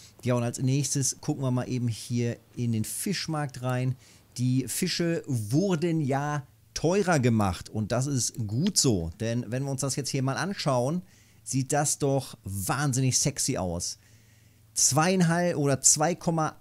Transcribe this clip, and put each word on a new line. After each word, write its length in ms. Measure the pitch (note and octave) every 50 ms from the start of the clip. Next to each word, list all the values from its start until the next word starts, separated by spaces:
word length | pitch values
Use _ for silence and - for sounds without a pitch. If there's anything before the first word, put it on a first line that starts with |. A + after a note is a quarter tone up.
| - - - - -
Ja, 120 | B2 B2
und 80 | A#2+ A#2
als 180 | A#2+ - -
nächstes 580 | C3 C3 C3+ C#3+ C3+ - - C#3+ B2+ - - -
gucken 220 | - - D3+ B2 C3+
wir 60 | C3
mal 180 | B2 B2 B2
eben 200 | - B2+ B2 B2
hier 500 | A#2+ G#2+ - - - B2 A#2+ A#2+ A#2+ - - _ _ -
in 180 | - B2 A#2 A2+
den 120 | A2 G#2
Fischmarkt 760 | - - - - G#3 F3+ - - D#3+ D#3+ D3+ D3 C3+ - B2 B2
rein. 320 | B2+ B2+ B2 B2+ C3 B2+ - - - - - _ _ -
Die 300 | - B2 B2+ B2+ C3 -
Fische 560 | A2+ - - F#3+ E3+ - - E3+ E3 E3+ E3 -
wurden 760 | C#3+ C3 A2+ G#2 G2+ B2+ D#3 G3 G3+ F3+ D3 F3 E3+ E3 D#3+
ja 460 | D3+ B2 C#3 C3+ C#3+ D3 D3 D3 C3+ - - _ _ _ -
teurer 440 | - - D#3+ F#3 G#3 F#3 F#3 E3+ C#3
gemacht 500 | A#2 B2 A2+ G#2+ G#2 F#2+ E2 - - -
und 220 | - G#2+ G#2+ F2+
das 140 | A#2 B2 C3
ist 420 | D3+ C#3+ A#2+ - - - C3+ A2+
gut 300 | G2 G#2+ B2+ F3 G#3+ -
so, 320 | - - C3+ G#2+ F2 D#2+ E2 - -
denn 260 | A2+ A#2 A#2 A#2+ -
wenn 160 | G2+ A#2+ C3 C#3
wir 80 | C#3
uns 100 | C#3 C3+
das 140 | C#3+ C3+ -
jetzt 160 | - B2+ -
hier 100 | - C3+
mal 160 | C3 C3+ B2+
anschauen, 640 | G#2+ D3 F#3+ G3 - - D#3 C3 B2 A#2+ C3+ E3+ F3+ - - - - - - - - -
sieht 300 | - - C3+ B2+ - D3
das 240 | C#3+ D3+ C#3+ -
doch 400 | - D3 C#3 C#3 C3+ - - - - -
wahnsinnig 720 | F#2+ G2 G2+ F#2 - C#3 B2+ D3 C#3+ A#2 C3 C3 B2+ A#2+
sexy 400 | - - - - - - - F2
aus. 400 | F2 F#2 F2+ E2+ F2 - - - - _ - - - - _ - _ _ - _ _ _ _ -
Zweieinhalb 800 | - - - B2+ D3+ D#3 F#3 F#3+ F#3 F3 D#3+ E3 F3 F3 F3 -
oder 240 | D3+ C#3+ C#3+ - -
zwei 320 | - - - D3+ D3+ E3+ F3+
Komma 420 | - - F3 E3 D#3+ D#3 - - -